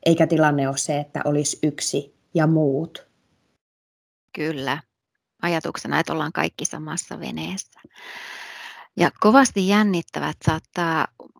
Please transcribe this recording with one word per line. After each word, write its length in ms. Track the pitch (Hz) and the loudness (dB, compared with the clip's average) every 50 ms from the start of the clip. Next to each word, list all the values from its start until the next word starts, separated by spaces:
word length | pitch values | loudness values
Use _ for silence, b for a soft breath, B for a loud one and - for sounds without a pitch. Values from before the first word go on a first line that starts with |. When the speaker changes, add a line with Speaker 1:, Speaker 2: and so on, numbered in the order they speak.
| - | 2
Speaker 1:
eikä 200 | - 165 160 160 | 2 4 4 4
tilanne 420 | 156 170 156 156 151 147 143 135 135 | 2 4 4 4 4 4 2 0 -2
ole 100 | 139 - | -2 -4
se, 200 | - - 147 143 | -4 -4 -4 -4
että 220 | 147 - - 143 - | -4 -6 -8 -4 -2
olisi 340 | 147 147 147 147 - - - - | 0 0 0 0 -2 -4 -2 -2
yksi 520 | 151 143 - - - - 139 139 - _ _ _ _ - | -2 -2 -2 -6 -4 -4 -4 -6 -6 _ _ _ _ 0
ja 120 | 170 156 | 2 4
muut. 600 | 156 160 156 156 139 135 143 165 160 - - - _ _ _ _ _ _ _ _ _ _ _ _ _ _ _ _ _ _ _ _ _ _ _ _ _ - | 4 4 4 4 2 0 0 -4 -6 -12 -18 -20 _ _ _ _ _ _ _ _ _ _ _ _ _ _ _ _ _ _ _ _ _ _ _ _ _ -8
Speaker 2:
Kyllä. 480 | - 151 160 156 135 135 135 135 156 - _ _ _ _ _ _ _ _ _ _ - - | -6 -4 -4 -4 -4 -2 -4 -4 -4 -6 _ _ _ _ _ _ _ _ _ _ -4 -2
Ajatuksena, 580 | 175 170 160 - - - - - - 139 151 | 0 0 0 -2 -4 -8 -8 -6 -2 0 0
että 120 | 160 - 156 | 0 0 -2
ollaan 200 | 160 151 151 - | -4 -4 -4 -4
kaikki 320 | 151 156 165 - - 151 | -2 -2 -2 -4 -6 -8
samassa 560 | - - - 156 151 156 - - - - - | -8 -8 -8 -10 -10 -10 -10 -10 -10 -12 -12
veneessä. 600 | 151 131 - 156 160 160 185 190 - _ _ _ - B B B B B B B B B B B B B B B B B B B B B B | -10 -10 -10 -8 -8 -8 -10 -12 -12 _ _ _ -20 B B B B B B B B B B B B B B B B B B B B B B
Ja 140 | - 170 - - - | 0 0 0 2 4
kovasti 480 | - 208 226 269 269 - - 202 185 190 | 4 6 8 8 6 6 2 0 2 4
jännittävät 680 | 202 208 214 208 185 170 165 _ - - 147 151 151 _ - | 4 4 4 4 2 0 -2 _ -6 -6 -4 -4 -6 _ 0
saattaa 640 | - 156 160 - _ - 180 170 165 160 160 - - _ - - - _ _ | 0 0 0 -4 _ -4 -2 -2 0 0 0 -2 -4 _ -12 -20 -20 _ _